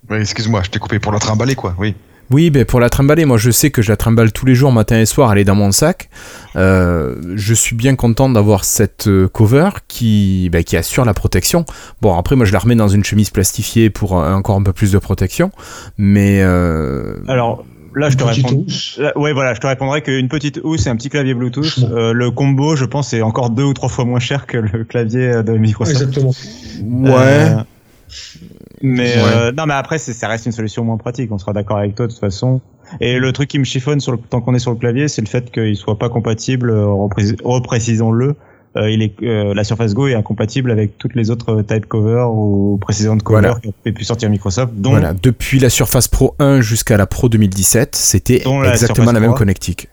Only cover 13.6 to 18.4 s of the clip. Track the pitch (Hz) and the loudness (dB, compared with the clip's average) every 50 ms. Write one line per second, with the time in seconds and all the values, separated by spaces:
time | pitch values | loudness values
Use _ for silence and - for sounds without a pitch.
13.6 | 107 - - 120 113 110 101 - 107 95 92 90 78 73 92 95 98 - 104 98 | -8 -2 0 2 2 2 2 -2 -4 -2 0 0 0 0 0 -2 0 0 0 0
14.6 | 101 98 92 - 107 101 92 98 - - 98 - 95 92 - - 170 190 - - | 0 0 0 0 0 2 2 0 0 0 -2 -2 -2 -4 0 -2 -2 -2 -2 -10
15.6 | - - - - - - - - 104 98 101 101 101 101 101 98 95 92 90 90 | -20 -20 -18 -18 -18 -16 -6 -2 2 2 4 4 4 4 4 4 4 4 2 2
16.6 | 90 87 80 80 78 67 67 67 58 55 50 50 50 - 135 127 120 117 113 117 | 2 0 -2 -2 -4 -4 -6 -6 -8 -8 -10 -12 -6 -2 -2 0 0 -2 -4 -6
17.6 | - - - - 76 76 - 135 147 147 135 127 120 117 117 117 | -10 -20 -20 -20 -20 -12 -6 -4 0 0 0 2 2 0 0 0